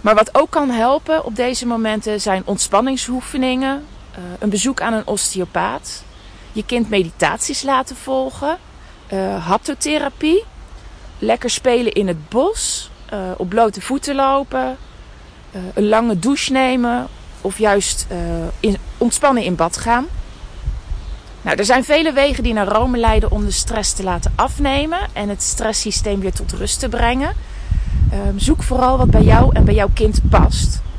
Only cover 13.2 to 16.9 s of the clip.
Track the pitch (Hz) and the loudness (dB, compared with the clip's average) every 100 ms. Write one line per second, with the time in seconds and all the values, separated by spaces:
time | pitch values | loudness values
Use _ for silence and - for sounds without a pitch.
13.2 | 185 185 180 202 226 208 - 269 - 277 | -8 -6 -2 2 2 0 -6 -6 -4 0
14.2 | 269 277 277 262 254 262 - - - - | 2 2 -2 -4 -4 -6 -16 -20 -20 -20
15.2 | - - - 190 185 - 208 214 233 196 | -20 -20 -16 -12 -8 -2 2 4 2 0
16.2 | 185 277 - 262 262 254 240 | 0 0 0 2 2 2 0